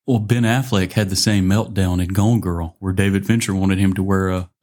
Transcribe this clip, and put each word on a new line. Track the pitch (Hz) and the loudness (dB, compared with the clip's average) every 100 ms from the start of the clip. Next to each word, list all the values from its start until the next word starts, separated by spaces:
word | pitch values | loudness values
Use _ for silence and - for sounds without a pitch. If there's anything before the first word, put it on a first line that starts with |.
| - | -2
Well, | 120 | 0
Ben | 104 120 | 2 2
Affleck | 113 123 131 101 92 | 2 0 0 0 0
had | - 101 | 0 -2
the | |
same | 95 - 104 92 | 0 0 2 2
meltdown | 104 - 98 92 90 | 0 0 -2 0 0
in | 90 | -2
Gone | 98 104 117 | 0 2 2
Girl, | 92 85 85 - | 0 -4 -8 -8
where | 95 | -4
David | 92 98 98 98 | 0 0 0 0
Fincher | 113 110 | 0 0
wanted | 98 95 95 | 0 0 2
him | 98 | 0
to | 95 | 0
wear | 95 95 95 | 0 0 0
a, | 92 90 _ | -4 -6 _